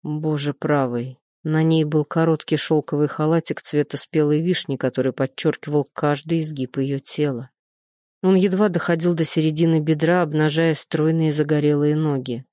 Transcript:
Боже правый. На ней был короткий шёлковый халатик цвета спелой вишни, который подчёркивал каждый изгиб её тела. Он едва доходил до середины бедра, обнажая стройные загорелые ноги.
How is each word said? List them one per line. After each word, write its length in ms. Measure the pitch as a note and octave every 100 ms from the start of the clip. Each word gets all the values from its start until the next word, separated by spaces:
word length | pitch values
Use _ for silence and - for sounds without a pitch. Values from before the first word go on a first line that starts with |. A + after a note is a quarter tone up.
Боже 500 | D3+ D3+ D#3 D3+ C#3+
правый. 640 | C#3+ D3 D3 C3 A#2+ C3 B2+ _ _
На 200 | D#3 D#3
ней 200 | D#3+ D#3+
был 220 | D3+ D#3 D3
короткий 500 | E3 E3 D#3+ - D3
шёлковый 540 | - D#3 - D3 D3
халатик 520 | - D#3 E3 - D3
цвета 360 | - D3 C#3+ C#3
спелой 420 | - D#3 D3 D3+
вишни, 380 | E3 F3 - C3+
который 340 | C3 B2+ C3
подчёркивал 720 | - C3+ - D#3+ - - D3 C#3
каждый 480 | - D3 D3 D#3 E3
изгиб 380 | D#3 D3 B2 -
её 220 | C3+ C#3
тела. 500 | - - D3 B2 C3 _ _ _ _ _ _ _
Он 140 | F#3 F#3+
едва 340 | G3 F#3 G#3+
доходил 460 | F3 - E3+ F3 E3
до 100 | D#3+
середины 560 | - D#3 D#3 E3 D#3+
бедра, 400 | D3+ D#3 D#3+ F3+
обнажая 520 | E3 D3+ D#3 D#3 E3
стройные 600 | D3+ - D#3 D#3 D#3+ D#3
загорелые 640 | D3 D3 D3+ D3 D3 D3 D3+
ноги. 480 | D#3 C#3 B2+ A#2+ B2+